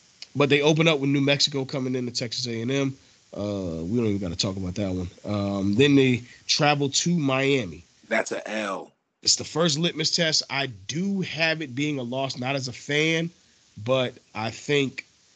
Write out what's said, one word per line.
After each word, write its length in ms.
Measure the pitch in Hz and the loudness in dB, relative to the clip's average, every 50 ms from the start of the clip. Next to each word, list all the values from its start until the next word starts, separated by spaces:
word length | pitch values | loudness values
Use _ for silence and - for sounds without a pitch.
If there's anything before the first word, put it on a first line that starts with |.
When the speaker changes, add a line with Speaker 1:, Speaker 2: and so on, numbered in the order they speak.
| _ _ _ - - - - | _ _ _ -20 -16 -6 0
Speaker 1:
but 140 | 131 143 135 | 2 4 4
they 120 | 143 147 | 4 4
open 260 | 143 156 160 160 160 | 6 4 4 6 4
up 120 | 165 156 139 | 4 4 2
with 100 | 139 139 | 2 2
New 120 | 139 143 | 2 4
Mexico 420 | 139 139 139 135 - 147 147 135 135 | 4 4 2 2 2 0 0 -2 -4
coming 320 | 135 - 139 127 127 131 | -4 -4 -4 -4 -2 -2
into 160 | 127 123 120 | -2 -4 -4
Texas 340 | 117 - 127 113 - - 123 | -4 -6 -6 -6 -6 -6 -6
A 140 | 120 117 113 | -4 -4 -4
and 100 | 117 123 | -2 -2
M. 260 | 135 139 139 135 135 - _ _ _ _ _ _ - | 0 0 0 -2 -4 -8 _ _ _ _ _ _ -8
Uh, 500 | - 101 104 101 98 92 87 80 80 82 | -6 -4 -4 -2 -2 -4 -4 -4 -4 -4
we 140 | 87 113 | -2 0
don't 100 | 123 113 | 2 2
even 100 | 107 101 98 | 2 0 0
gotta 160 | 98 87 87 | -2 -4 -4
talk 220 | - - 101 95 | -4 -4 -4 -4
about 180 | 98 92 90 90 | -4 -6 -6 -4
that 160 | 107 104 95 | -4 -2 -2
one. 180 | 92 92 90 87 - - - | -2 -4 -4 -6 -10 -10 -6
Um, 520 | - 104 104 101 101 101 98 95 101 101 | -4 -2 -2 -2 -2 -2 0 0 2 4
then 200 | 117 143 147 139 | 4 6 6 6
they 280 | 139 135 127 123 - - - - - _ | 6 6 6 4 0 -2 -10 -20 -10 _
travel 420 | - - - 151 147 147 143 143 135 | -2 0 4 4 4 4 4 0 -2
to 280 | - - - 170 175 | -2 0 0 0 0
Miami. 680 | 170 143 139 131 131 135 139 143 127 110 85 - 87 - _ _ _ _ - | 2 2 0 0 2 2 2 2 2 0 -4 -8 -14 -18 _ _ _ _ -2
Speaker 2:
That's 220 | 110 110 - - 113 | -2 -2 -2 -2 -4
a 140 | 95 - - | -8 -8 -6
L. 420 | 107 107 107 101 95 82 78 - _ _ _ _ _ _ - | -6 -4 -4 -4 -4 -6 -8 -12 _ _ _ _ _ _ 0
Speaker 1:
It's 120 | 104 - | 0 0
the 80 | - 117 | 0 0
first 340 | - - 151 175 170 139 156 | -4 0 2 2 2 2 0
litmus 360 | 170 170 135 151 160 - - | 0 -2 -2 -2 -2 0 0
test. 280 | 175 170 160 147 - - - | 2 2 2 2 0 -2 -2
I 180 | 123 139 139 131 107 92 98 | -4 -4 -4 -4 -8 -12 -12
do 340 | - 127 165 190 202 196 190 | -8 -6 -4 -2 -2 -2 -2
have 400 | 175 - 131 156 165 160 160 156 | -4 -4 -2 0 0 0 0 -2
it 120 | 156 131 120 | -4 -6 -4
being 220 | 135 147 151 147 135 | -2 -2 -2 -2 -2
a 40 | 123 | -4
loss, 340 | 117 127 135 135 131 - | -4 -4 -2 -4 -4 -4
not 180 | - 123 131 143 | -4 -4 -4 -4
as 120 | 135 123 | -4 -4
a 60 | 123 110 | -6 -10
fan, 560 | - - - 143 147 156 160 165 160 165 170 - _ _ _ _ _ _ _ - - 107 | -10 -6 -2 0 2 2 2 2 0 -2 -4 -8 _ _ _ _ _ _ _ -14 -6 -2
but 300 | 123 131 131 127 117 - - _ _ - | 0 2 2 2 0 -4 -10 _ _ -8
I 160 | 107 110 110 | -6 -6 -6
think 540 | 110 - - - 147 143 135 123 - - - _ _ _ _ _ _ | -6 -6 -2 0 2 2 2 0 -4 -8 -14 _ _ _ _ _ _